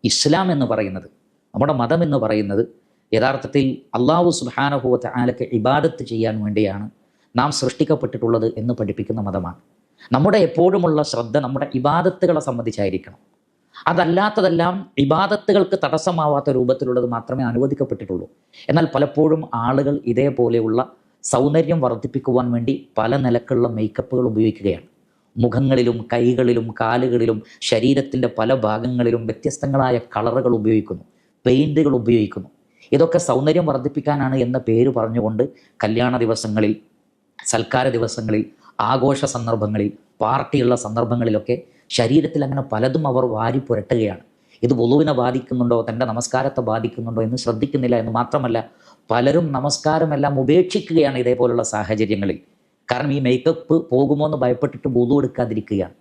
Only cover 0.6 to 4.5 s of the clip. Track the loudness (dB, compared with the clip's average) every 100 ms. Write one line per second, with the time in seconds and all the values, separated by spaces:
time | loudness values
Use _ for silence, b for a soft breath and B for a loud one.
0.6 | 0 -2 -4 -6 -12 _ _ _ _ -2
1.6 | 0 0 0 2 2 0 0 0 0 0
2.6 | -2 -6 _ _ _ 0 0 -2 -2 0
3.6 | 0 -2 _ 0 2 4 2 0 -4